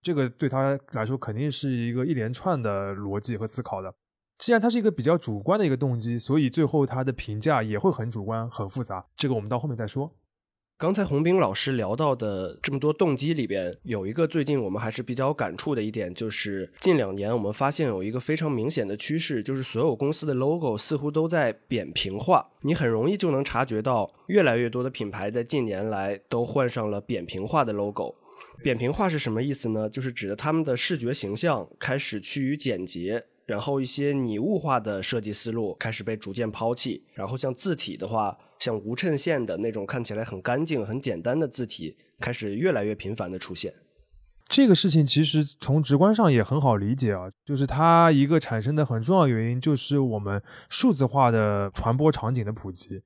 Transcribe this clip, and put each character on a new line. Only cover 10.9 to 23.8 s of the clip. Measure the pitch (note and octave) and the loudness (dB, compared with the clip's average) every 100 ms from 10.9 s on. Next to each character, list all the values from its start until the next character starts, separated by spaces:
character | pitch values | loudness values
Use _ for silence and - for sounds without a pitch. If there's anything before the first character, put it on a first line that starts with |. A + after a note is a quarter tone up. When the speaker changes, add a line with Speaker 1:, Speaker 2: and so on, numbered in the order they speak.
Speaker 2:
才 | G3+ | 0
洪 | F3+ C#3 | 0 2
斌 | E3 F#3 | 4 4
老 | A#2+ | 2
师 | F#2+ - | 0 -2
聊 | B2+ G2 | -2 -2
到 | A#2 D3+ B2+ | 0 0 0
的 | G#2+ G2 F#2 - | -2 -4 -6 -6
这 | - | -4
么 | C#3 | 0
多 | D3 | 0
动 | D3+ F3 | 2 2
机 | B2+ D3 | 2 0
里 | D#3+ G#2 | 0 0
边， | G2 F2+ F#2 | -2 -2 -6
有 | - G#2+ F#2+ | -6 -4 -2
一 | |
个 | C3 D#3+ | 0 0
最 | E3 | 0
近 | C#3+ C#3+ | 0 0
我 | G#2 | 0
们 | G2+ | -4
还 | A2 | -4
是 | A#2+ | -6
比 | A#2 | -6
较 | B2 C3+ | -2 -2
感 | D3+ G#2 | -2 -4
触 | F2 D#3 | -4 -4
的 | C3 | -2
一 | G#2+ | -2
点， | A2 F#2 | -4 -6
就 | F2+ A2 | -6 -6
是 | - G#2 G2 F2+ - | -4 -4 -6 -8 0
近 | F#3 D#3+ | 2 4
两 | G2+ | 2
年 | G2 G2+ | -2 -2
我 | A#2 | -2
们 | G2+ | -2
发 | G#2+ C#3 | 0 -2
现 | C#3+ C#3+ | 0 -2
有 | F#2+ | -2
一 | G2 | -4
个 | B2 | -4
非 | - | -4
常 | D#3 D#3+ | -2 0
明 | B2+ A#2+ | -2 -2
显 | - G2+ | -2 -4
的 | G#2 | -4
趋 | - D#3 | -4 -4
势， | D#3+ B2+ | -2 -4
就 | G#2+ | -2
是 | C3+ | -4
所 | C3 A2+ | -2 0
有 | C#3+ | 0
公 | A2+ C#3+ | 2 -2
司 | D#3 | -2
的 | D#3 | -2
logo | B2+ C3+ E3+ D3 G#2+ | 0 0 0 0 0
似 | - D3 | -2 -2
乎 | D3 | 0
都 | D#3 D#3+ | 0 2
在 | E3+ B2 G#2+ _ | 2 2 -2 _
扁 | A2+ D#2 | -4 -2
平 | - G2 G2+ | -4 -4 -4
化。 | B2 E3+ - _ | 4 4 2 _
你 | C3+ | -2
很 | E3 C3 | 0 2
容 | A2 C3+ | 2 0
易 | |
就 | G3+ F3 | 0 0
能 | C3+ | 0
察 | C#3 A#2 | 0 -2
觉 | B2+ A2 | 0 -2